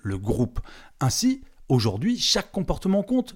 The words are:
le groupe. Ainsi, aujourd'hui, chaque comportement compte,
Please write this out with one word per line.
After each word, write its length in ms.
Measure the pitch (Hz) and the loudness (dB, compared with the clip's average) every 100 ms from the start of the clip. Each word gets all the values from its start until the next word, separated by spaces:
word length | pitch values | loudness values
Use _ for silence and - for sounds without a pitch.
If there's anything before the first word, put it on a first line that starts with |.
le 140 | 101 95 | -4 -2
groupe. 440 | 104 113 117 - - - - - | 0 0 0 -2 -8 -12 -20 -2
Ainsi, 420 | 131 - 254 269 - - - | 0 2 0 0 -6 -12 0
aujourd'hui, 500 | 127 107 98 196 247 | 2 2 0 -2 0
chaque 360 | - 233 - | 2 0 0
comportement 500 | 202 175 165 190 196 | -4 -2 -2 2 0
compte, 320 | 202 254 240 | 2 0 0